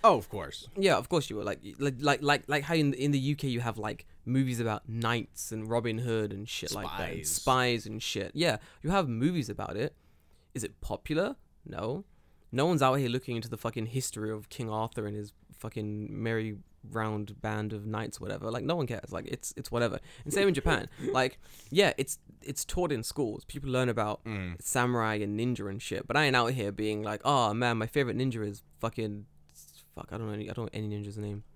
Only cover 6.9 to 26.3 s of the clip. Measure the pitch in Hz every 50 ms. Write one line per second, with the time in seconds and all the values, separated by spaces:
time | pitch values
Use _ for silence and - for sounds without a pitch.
6.9 | 80 98 92 85 82 82 78 - - - - 139 127 127 123 123 117 113 - -
7.9 | 110 110 - - - 104 98 - - 147 170 165 113 - - - - - - 151
8.9 | 190 196 175 127 117 113 127 165 180 165 117 107 101 - 101 - - 104 131 -
9.9 | - - _ - _ _ _ _ - _ _ _ - 135 - - - - - -
10.9 | - - - - 151 156 190 247 269 - - _ _ - - - - - 101 110
11.9 | 139 185 202 _ - - _ _ _ - - - - 127 143 175 180 143 135 131
12.9 | 131 143 135 120 120 131 - - 120 117 113 117 117 - - 117 - 120 110 113
13.9 | 120 135 127 - - 113 107 107 110 107 107 - - - 120 110 107 110 110 113
14.9 | - 123 104 104 104 104 104 104 - - - - - - - 113 - 110 107 104
15.9 | 104 107 107 - - - 113 113 113 113 110 110 104 95 - _ - - - -
16.9 | - 110 110 110 107 104 104 107 101 - - 107 107 107 107 107 107 104 104 107
17.9 | 107 107 110 - - - - 104 101 98 98 110 113 123 110 135 170 175 139 120
18.9 | 117 101 - - - 87 90 - - - - - - - - - 120 117 120 110
19.9 | - - - - - - - 147 - 196 196 196 170 139 - 165 151 101 - -
20.9 | - - - - 196 131 131 135 - - - - - - - - 139 180 202 160
21.9 | - - 131 - - - - - - - - - 131 - - - - 180 180 160
22.9 | 143 110 113 - - 147 135 110 101 - - - - 143 139 139 127 127 127 123
23.9 | 110 117 107 107 107 - - 113 107 98 92 90 87 85 - - - 131 123 123
24.9 | 123 117 113 110 107 104 104 98 104 107 117 127 123 117 101 101 98 98 - -
25.9 | 104 - - - - 147 156 139